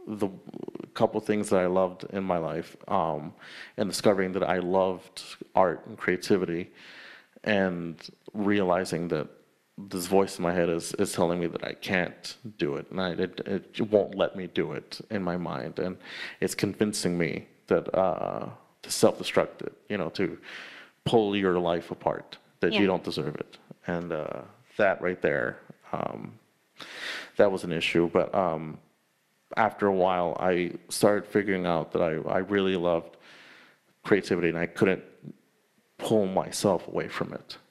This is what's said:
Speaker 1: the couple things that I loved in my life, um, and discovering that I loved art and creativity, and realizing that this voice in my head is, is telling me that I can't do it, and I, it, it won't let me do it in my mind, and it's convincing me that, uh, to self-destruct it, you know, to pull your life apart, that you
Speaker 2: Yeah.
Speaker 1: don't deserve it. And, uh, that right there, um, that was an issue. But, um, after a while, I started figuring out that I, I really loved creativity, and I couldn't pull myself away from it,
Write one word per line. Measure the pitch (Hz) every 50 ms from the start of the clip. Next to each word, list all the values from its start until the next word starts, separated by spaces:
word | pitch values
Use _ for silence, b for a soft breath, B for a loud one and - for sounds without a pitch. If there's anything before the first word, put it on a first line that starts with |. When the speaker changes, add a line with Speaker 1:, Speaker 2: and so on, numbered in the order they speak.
| 370
Speaker 1:
the | - 107 101 110 95 95 87 - - - - - - - - - - -
couple | - 117 - - 107
things | - - 107 104 101 -
that | 101 92
I | 90
loved | 90 92 95 92 90 90 - - -
in | - 98 95
my | 92 87 85
life, | 80 78 78 82 85 - - - - -
um, | 104 95 82 82 78 76 76 80 - B B B B B B B B
and | B 110 92
discovering | - - - 113 101 95 95 92
that | 92 95
I | 90 73 90 92
loved | 90 87 92 95 92 95 92 92 - - - - - - - - - - -
art | - 95 87 78 - -
and | - 110
creativity, | - - - 90 90 - - 104 92 90 85 85 85 92 - B B B B B B B B B B B B B B -
and | - 107 98 95 92 90 87 85 85 80 - - - - _ _ - -
realizing | 107 101 101 104 101 95 90 87 90 92 - 90 80 87 85
that | 82 76 - - - - _ _ _ _ _ _ _ -
this | 98 98 92 92 87
voice | 87 95 98 98 95 - -
in |
my | 90 85
head | 90 90 85 87
is, | 85 82 - - -
is | - 101 90
telling | - - 90 85 87 90
me | 87
that | 85 82 - -
I | - -
can't | - - 101 98 92 85 - - - - - - - - 110 104 -
do | 82 73 69
it, | 73 78 -
and | - 92
I, | 92 90
it, | 82 - 92 90 - - -
it | - 98 90 - - - - 117 104
won't | 107 104 90 80 92
let | 95 87 76 -
me | 98 92 85
do | - 92 80 78
it | 76 - - - - - - -
in | 110 98
my | 92 87 85
mind, | 90 87 82 82 67 64 - - 80
and | 80 92 92 - B B B B B B B B
it's | 95 92 -
convincing | - - 101 92 - 110 107 107 - - 92 87
me | 87 85 78 - - - - _ _ _ -
that, | 98 82 - - -
uh, | - 95 92 - - 50 50 50 53 - - 117 - - _ _ _
to | - -
self-destruct | - - - 104 - - 90 - - - 80 - - -
it, | - - - - _ -
you | 104 98
know, | 82 82
to | - - 98 85 87 - B B B B B B B B B B B B -
pull | - - 117 107 101 101
your | 101 95 92 87 90
life | 90 85 87 85 - -
apart, | - - - - - - - - - - _ _ _ -
that | - 85
you | 220 202
Speaker 2:
Yeah. | 101
Speaker 1:
don't | 95 92 85 -
deserve | 87 82 - 73 76 76
it. | - - - - - _ - - _ -
And, | - 87 85 87 85
uh, | 82 76 76 - - 65 65 - - _ _ _ -
that | - 107 95 87 -
right | - 90 90 -
there, | - 80 73 67 58 - - - - - - _ - -
um, | - - - - - 53 - - 110 - _ _ _ _ _ _ _ B B B B B B B B B B B B
that | - 104 101
was | 95 87 82
an | 87
issue. | 82 85 - - - 87 85 85
But, | - 92 82 - -
um, | 101 92 87 80 80 80 78 78 - - _ _ _ _ _ _ _ _ _ _ _ _ - -
after | - 113 104 - - 104
a | 101
while, | 95 92 90 95 90 90 87 82 - -
I | - 92 90 87 90 85 - - - -
started | - - - 104 104 101 87
figuring | - - 104 98 101 95 90 87
out | 87 85 80 - -
that | - 87
I, | 87 82 80 78 - -
I | - 92
really | 95 95 101 98 95 95 95
loved | 90 85 87 85 82 - - - - B B B B B B B B B B B B B _ _ _ -
creativity, | - 107 95 - - 98 87 85 82
and | 82
I | 82 87
couldn't | 85 - - - 98 92 85 - - - - - - - _ _ _ _ _ _ _ _ _ _ _ _ -
pull | - - 113 107 101
myself | 95 92 90 78 82 - - - 104 90 82 - -
away | - 82 - -
from | - - - -
it, | - - - - - - _ _